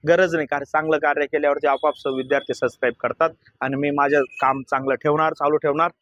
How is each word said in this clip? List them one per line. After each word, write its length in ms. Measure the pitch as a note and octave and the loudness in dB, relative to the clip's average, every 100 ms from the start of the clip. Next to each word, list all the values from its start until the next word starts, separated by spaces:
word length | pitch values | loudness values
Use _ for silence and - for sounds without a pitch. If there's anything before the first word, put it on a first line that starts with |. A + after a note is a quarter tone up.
| D3+ | 4
गरज 280 | E3+ F#3 E3 | 4 4 0
नाही, 120 | C#3+ | -2
कारण 160 | C#3+ | -4
चांगलं 340 | C#3 D#3 D#3 D#3 | -2 -2 0 0
कार्य 280 | D3 C#3+ C#3+ | 2 0 -2
केल्यावरती 420 | D#3 D3 C#3+ C#3+ | 0 0 2 0
आपोआप 260 | C3+ D3+ C#3 | 2 0 -2
स-, 100 | C#3+ | -6
विद्यार्थी 460 | C3 C3 C#3 - | -4 -2 -2 -2
सबस्क्राईब 400 | B2 B2+ - B2+ A#2 | -4 -4 -2 -4 -2
करतात 300 | A#2+ - E3 - _ _ | -6 -2 -2 -2 _ _
आणि 140 | C3+ C#3 | -6 -2
मी 160 | C#3+ | -2
माझं 300 | C#3+ C#3+ D3 | 0 2 2
काम 400 | C3 - C3+ C3+ C3 | 0 0 0 0 -4
चांगलं 260 | C3+ C3+ B2+ | -4 -2 -2
ठेवणार, 380 | D#3 D3+ D#3+ | 0 0 0
चालू 240 | D#3 D3 D3+ | 0 0 0
ठेवणार 340 | D3+ C#3+ E3+ - | 0 0 -2 -2